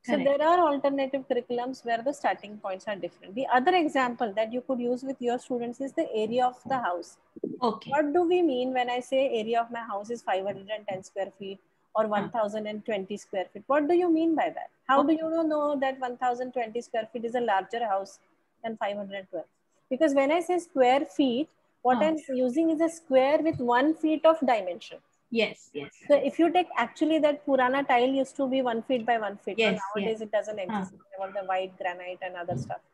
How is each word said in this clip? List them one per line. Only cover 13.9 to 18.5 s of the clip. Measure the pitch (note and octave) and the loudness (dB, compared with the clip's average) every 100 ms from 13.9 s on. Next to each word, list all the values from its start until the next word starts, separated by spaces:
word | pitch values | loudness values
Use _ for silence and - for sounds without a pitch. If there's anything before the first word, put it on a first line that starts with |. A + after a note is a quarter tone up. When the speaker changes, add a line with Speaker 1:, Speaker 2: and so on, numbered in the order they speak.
| F4 | 2
Speaker 1:
you | F4+ | 4
mean | D#4+ E4 D4+ | 2 2 2
by | F3 | -2
that? | - - _ - | -4 -14 _ 2
How | C4+ | 4
do | D4 | 4
Speaker 2:
Okay. | D#4+ | 2
Speaker 1:
you | D#4+ E4 D#4+ | 0 -2 0
know | D4+ D4 C#4+ | 0 0 0
that | C4+ C4 | -2 -2
one | B3+ B3 | -8 -2
thousand | B3+ B3 B3+ | -2 -2 -4
twenty | B3 A3+ A#3 | -6 -6 -8
square | A#3 A#3 A3 | -6 -6 -6
feet | B3 | -8
is | A#3 | -4
a | A#3+ | -2
larger | A#3 F#3+ F#3+ A#3 | 0 0 0 -4
house | A3+ G3 G3 - _ _ _ | -2 -2 -4 -16 _ _ _